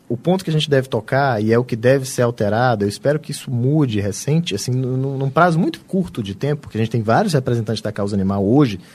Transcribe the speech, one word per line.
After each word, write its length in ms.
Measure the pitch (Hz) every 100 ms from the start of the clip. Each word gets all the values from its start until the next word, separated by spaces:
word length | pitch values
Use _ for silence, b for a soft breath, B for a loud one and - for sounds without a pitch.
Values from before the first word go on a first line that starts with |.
| -
o 80 | 120
ponto 300 | 165 185 175
que 40 |
a 40 |
gente 160 | 156 151
deve 180 | 135 127
tocar, 560 | 113 - 135 139 110
e 80 | 110
é 80 | 113
o 60 | 123
que 100 | 113
deve 300 | 120 135 131
ser 160 | -
alterado, 640 | 120 117 104 107 127 107 101
eu 20 |
espero 320 | - 139 151
que 120 | 151
isso 200 | 147 -
mude 480 | 120 127 156 135 107
recente, 560 | 101 90 - 160 175 190
assim, 160 | -
num, 460 | 127 127 131 135 135
num 120 | 139
prazo 300 | 160 180 160
muito 220 | 294 -
curto 420 | - 190 175 -
de 100 | 101
tempo, 280 | 98 139 147
porque 160 | - 107
a 20 |
gente 120 | 113
tem 100 | 120
vários 320 | 107 123 214
representantes 480 | 151 123 120 110 110
da 100 | 104
causa 240 | 101 101 101
animal 300 | 95 98 98
hoje, 340 | 139 131 92 B